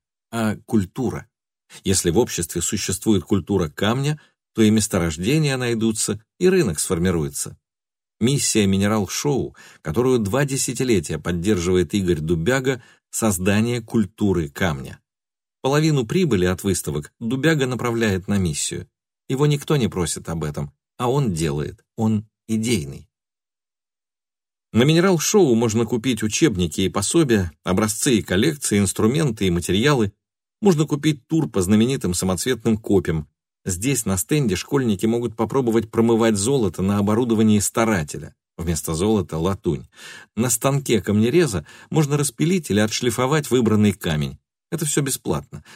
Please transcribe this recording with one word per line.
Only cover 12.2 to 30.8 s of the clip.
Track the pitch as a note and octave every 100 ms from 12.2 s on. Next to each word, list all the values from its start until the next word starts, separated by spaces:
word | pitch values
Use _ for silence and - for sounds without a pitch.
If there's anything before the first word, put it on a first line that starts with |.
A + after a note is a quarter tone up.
Дубяга, | D#2 E2 E2 C3 C3 C3+ - _ _
создание | - A2+ F2 F#2 G2+ A#2 A#2+
культуры | A#2 A#2 G2+ - G#2 F2 D2+
камня. | - F#2 C#2 B1+ - _ _ _ _ _ _
Половину | C3 C#3+ D#3 C#3+ A2
прибыли | F#3 E3+ G2+ F2+
от | F#2
выставок | G2+ F2 - D2 - _
Дубяга | A#2 C3 D3+ D#3+ B2+
направляет | A#2+ A#2+ A#2 A2+ F#2+ F#2+
на | G2+
миссию. | F2 D2 - C#2 - _ _ _ -
Его | C3 D3+
никто | C#3+ - D3+
не | G2+
просит | F#2 E2 - -
об | E2
этом, | D2+ D2+ C#2+ - _ -
а | B2
он | C#3+ B2
делает, | D#2+ D#2+ D2 C#2+ - _ -
он | A2 G#2+ - _ -
идейный. | A2 A2+ G#2+ C2+ - - _ _ _ _ _ _ _ _ _ _ _ _ _ _ _ _
На | G#2+
"Минерал-шоу" | C#3 E3 F#3+ E3+ - G#3+ D#3
можно | A2+ A#2 G#2+
купить | A2+ B2 C3 A#2
учебники | G#2+ - D#3+ F#2 E2+ -
и | F#2+
пособия, | G2+ F#2+ E3+ C#3 G#2+ F2 -
образцы | - F#2 G#2+ - D3 A2
и |
коллекции, | - F#2 C#3+ D3+ - G2+
инструменты | G2 - A2 D3 D3+ G#2+ F#2+
и |
материалы. | F2 F2 F#2+ C3+ C3+ G#2 - _ _ _ _
Можно | G3+ D#3